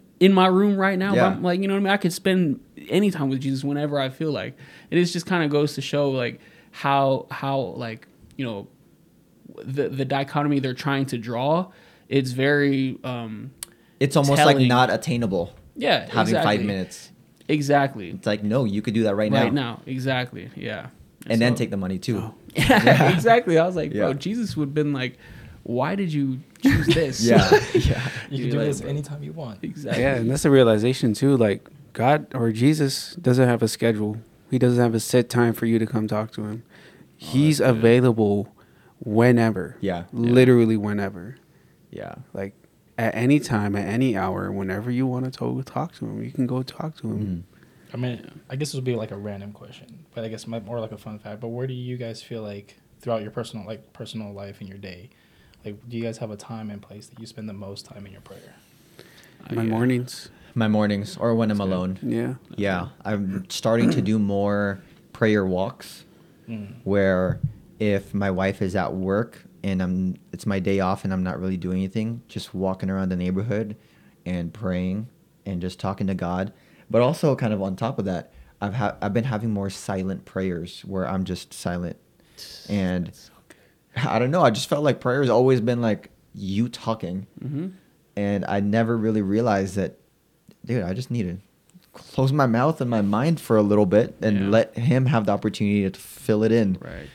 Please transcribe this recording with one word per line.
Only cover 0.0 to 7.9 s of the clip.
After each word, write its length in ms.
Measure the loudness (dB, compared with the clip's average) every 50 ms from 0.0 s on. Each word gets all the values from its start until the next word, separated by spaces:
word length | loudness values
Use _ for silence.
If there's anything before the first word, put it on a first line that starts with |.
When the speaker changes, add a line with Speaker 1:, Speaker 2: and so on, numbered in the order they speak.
| _ _ _ _
Speaker 1:
in 120 | 6 6
my 140 | 8 6 6
room 300 | 6 6 4 4 4 4 2
right 200 | 2 2 2 0
now." 160 | 0 2 4
Speaker 2:
Yeah. 160 | 4 4 4
Speaker 1:
But, 120 | 2 0
like, 180 | 0 0 0 0
you 80 | 0 0
know 60 | 0
what 60 | 0
I 40 | 2
mean? 80 | 2
I 40 | 2 2
could 160 | 2 -2 -2
spend 460 | 0 0 2 2 4 2 2 0 -4 -8 -16 _ -20 -6 0
any 220 | 2 2 2 2
time 180 | 2 0 -2 -2
with 120 | -2 -2
Jesus 200 | -2 -2 -2 -2
whenever 360 | -2 -2 -2 -2 -2 -2 -2 -2
I 80 | -2 -4
feel 220 | -4 -4 -4 -2
like. 240 | -2 -4 -6 -8 -10 -14 -20 -20 -20 -20 -8 0
And 80 | 2 2
it 60 | 2
just 220 | 2 0 -4 -2
kinda 220 | 0 0 0 2 2
goes 260 | 2 2 2 0 -2
to 80 | -6
show, 280 | -6 -2 0 0 0 0
like, 280 | 0 0 -2 -4 -6 -10 -16 -20 -20 -20 _ _
how, 560 | -14 -4 -2 0 2 2 2 2 2 0 -2 -8
how, 280 | -10 -8 -4 -2 -2 -2
like, 460 | -4 -4 -6 -8 -10 -10